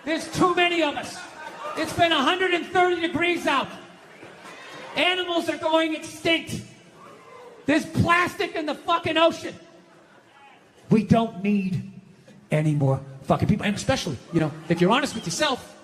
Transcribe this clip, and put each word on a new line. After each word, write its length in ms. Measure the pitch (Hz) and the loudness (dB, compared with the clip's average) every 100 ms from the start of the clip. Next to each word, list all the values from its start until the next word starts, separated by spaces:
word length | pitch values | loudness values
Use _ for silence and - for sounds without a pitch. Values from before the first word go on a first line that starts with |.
There's 260 | - 311 - | -2 -4 -4
too 240 | - 370 | 2 2
many 260 | 359 349 339 | 4 2 2
of 140 | 302 | 0
us. 220 | - - - - - - - - - | -2 -8 -12 -14 -14 -16 -12 -10 -6
It's 160 | 320 | -6
been 180 | - 339 | 2 2
a 100 | 320 | 4
hundred 320 | 269 359 370 | 2 2 2
and 120 | 339 | 0
thirty 340 | 302 370 359 349 | 0 2 4 2
degrees 460 | 330 311 339 349 - | -2 0 0 0 0
out. 200 | 285 214 - - - - - - - - - - - - | 0 -2 -10 -18 -20 -20 -20 -20 -20 -20 -18 -18 -16 -10
Animals 540 | - 320 370 359 339 330 | 0 0 2 0 -2 -2
are 80 | 302 | -2
going 380 | 330 320 320 | 2 2 2
extinct. 680 | 311 320 - 349 330 - - - - - - - - - - - - | -2 -8 -6 0 0 -2 -10 -10 -18 -20 -20 -20 -20 -20 -20 -20 -14
There's 200 | - 302 | 0 0
plastic 720 | - - - 349 359 - 339 | 0 0 2 4 2 0 -4
in 100 | 349 | -4
the 100 | 302 | -4
fucking 420 | 285 - 339 339 320 | -6 -2 -2 0 4
ocean. 380 | 330 330 349 - - - - - - - _ - - - _ _ - | 4 2 -10 -14 -20 -20 -20 -20 -20 -20 _ -20 -20 -20 _ _ 2
We 140 | 226 | 2
don't 400 | - 233 226 180 | 6 4 4 -2
need 480 | 202 208 185 180 - - - - - - - | 0 0 0 -4 -6 -14 -20 -20 -20 -20 -2
any 240 | 156 156 | 0 2
more 260 | 147 139 135 - - | 2 2 2 -4 -16
fucking 240 | - 147 143 | -2 0 2
people. 180 | 208 | 2
And 100 | 175 | 2
especially, 420 | 202 - 262 - 131 - | -2 0 -2 -2 -8 -4
you 60 | 165 | -2
know, 120 | 156 - - | 0 -4 -2
if 120 | 170 | 2
you're 100 | 180 | 4
honest 220 | 240 294 | 4 2
with 120 | 226 | -4
yourself 520 | - - 302 254 - - | -6 -2 0 -2 -6 -20